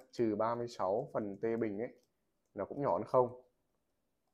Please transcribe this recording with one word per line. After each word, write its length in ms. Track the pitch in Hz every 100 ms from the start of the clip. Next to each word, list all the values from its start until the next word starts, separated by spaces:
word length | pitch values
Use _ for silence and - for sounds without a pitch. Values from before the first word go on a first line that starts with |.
| -
trừ 240 | - 113 104
ba 200 | 110 120
mươi 120 | 120
sáu 420 | - 95 107 143
phần 240 | 131 104 98
t 60 | 113 113
bình 220 | 113 101
ấy 120 | 123 - _ _ _ _ _
nó 120 | 101 95
cũng 160 | -
nhỏ 160 | 135 87
hơn 60 |
không. 380 | - 131 123 - - _ _ _ _ _ _ _ _